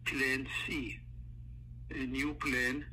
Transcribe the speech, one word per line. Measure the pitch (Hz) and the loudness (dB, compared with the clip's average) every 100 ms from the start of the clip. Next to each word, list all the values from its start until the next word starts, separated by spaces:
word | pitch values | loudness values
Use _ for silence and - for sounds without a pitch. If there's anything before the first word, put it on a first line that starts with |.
Plan | - 139 131 131 127 - - | 0 2 4 4 2 -2 0
C, | 165 123 - - - - - - - - - - | 0 -2 -4 -8 -8 -8 -10 -10 -10 -10 -10 -6
a | 143 127 | -2 0
new | 135 147 | 2 2
plan | 147 143 127 123 139 147 | 2 2 4 4 2 -4